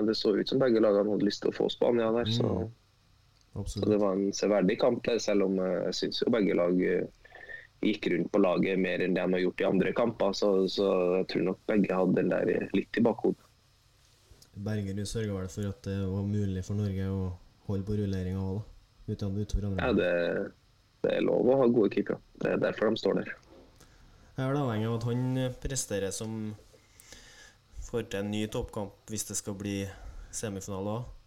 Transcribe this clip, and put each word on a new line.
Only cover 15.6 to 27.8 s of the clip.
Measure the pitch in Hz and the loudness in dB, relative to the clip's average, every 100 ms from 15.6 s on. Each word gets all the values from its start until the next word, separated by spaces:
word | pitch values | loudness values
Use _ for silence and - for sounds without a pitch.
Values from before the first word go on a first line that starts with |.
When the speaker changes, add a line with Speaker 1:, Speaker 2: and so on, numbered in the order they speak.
| 101 | -6
Speaker 2:
at | - | -6
det | 98 98 | -6 -4
var | 95 98 101 | -2 -2 0
mulig | 104 98 92 92 | 0 0 -2 -4
for | |
Norge | 101 104 95 95 | -2 -2 -2 -2
å | 98 92 90 - _ - | -2 -4 -6 -16 _ -6
holde | 98 98 | -4 -2
på | |
rulleringen | 104 101 95 92 95 | -2 0 -2 -2 -2
også, | 95 98 107 - _ _ - | -2 -4 -8 -16 _ _ -8
da, | |
uten, | 107 101 98 | -6 -4 -4
utover | 104 - 101 | -2 -2 -2
andre. | 95 127 | -2 2
Speaker 1:
Ja, | |
det, | 98 90 87 85 95 101 - _ _ _ _ | 2 4 2 0 -2 -4 -10 _ _ _ _
det | - | -2
er | 90 | 0
lov | 92 87 113 | 2 2 4
å | 135 | 6
ha | 120 | 6
gode | 120 101 | 6 4
keepere. | - - - - - | 2 -2 -4 -8 -4
Det | 101 | -2
er | 95 | 0
derfor | 101 - 107 | 0 0 0
de | 110 | 2
står | 98 - | 0 0
der. | 104 - - - - - - - - - - - | -2 -10 -16 -20 -20 -20 -20 -20 -20 -20 -16 -6
Speaker 2:
Jeg | |
er | 131 | -2
vel | 143 | 0
avhengig | 131 107 113 | 0 0 -2
av | 117 | -2
at | 120 | -2
han, | 123 127 131 | -2 0 0
eh, | 127 123 | -2 -4
presterer | - 123 - 101 95 | -6 -6 -4 -4 -4
som | - 110 110 107 104 - - _ - - - - - - _ _ - | -6 -8 -6 -8 -10 -18 -20 _ -20 -20 -20 -20 -20 -20 _ _ -16